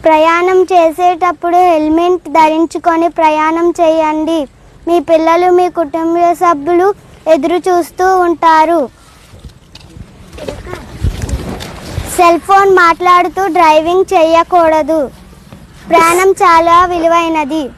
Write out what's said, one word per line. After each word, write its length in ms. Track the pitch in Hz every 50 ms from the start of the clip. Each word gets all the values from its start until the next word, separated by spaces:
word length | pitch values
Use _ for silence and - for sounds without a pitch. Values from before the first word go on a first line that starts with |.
| -
ప్రయాణం 540 | 320 311 311 311 330 330 339 349 370 381 370 370 -
చేసేటప్పుడు 880 | 381 349 330 320 302 - 359 359 359 320 370 359 330 - - 349 339 359 370 359
హెల్మెట్ 560 | 330 302 302 311 311 330 349 359 359 339 _ 311 277
ధరించుకొని 680 | 330 311 311 311 320 330 - - 339 - 349 330 330 330 339 - -
ప్రయాణం 480 | 320 311 302 311 311 320 320 339 339 349 320 -
చేయండి. 600 | 339 320 320 320 311 311 311 311 311 311 330 320 277 - _ _ - - _ - -
మీ 100 | 330 339 349 285 330
పిల్లలు, 400 | 330 311 320 330 330 349 349 370 359
మీ 100 | 359 359 359 - 339
కుటుంబ 380 | 330 277 - 320 330 330 339 349 349 339 349 - 370
సభ్యులు 440 | 339 339 285 277 320 349 349 370 403 403 - - - - - - 311 320
ఎదురు 240 | 294 269 320 349 359 -
చూస్తూ 400 | 381 359 349 320 - - - 370 381 381 370 359
ఉంటారు. 540 | 339 339 294 359 330 320 311 311 311 349 320 262 - - - - - - - - - - - - - - - _ _ - - - - - - - - - - - - - - - - - - - 370 359 - - - - - - - - - - - - - - - - - - - - - - - - - - - -
సెల్ 240 | - 349 330 339 320 -
ఫోన్ 240 | - 392 392 403 392 381 370 349
మాట్లాడుతూ 580 | 330 330 - 359 359 359 359 359 359 - 370 392 403 311
డ్రైవింగ్ 520 | 370 339 311 311 311 311 339 349 370 370 - 381
చేయకూడదు. 880 | 349 320 320 330 330 339 - 370 349 330 320 311 311 302 269 320 320 277 214 - - - - - - - - - - - - - - - -
ప్రాణం 420 | 330 339 330 330 339 359 381 381 381 - 392
చాలా 340 | 359 330 330 330 339 339 349 370 359
విలువైనది. 720 | 359 339 320 330 330 339 339 330 320 311 302 262 311 320 285 233 -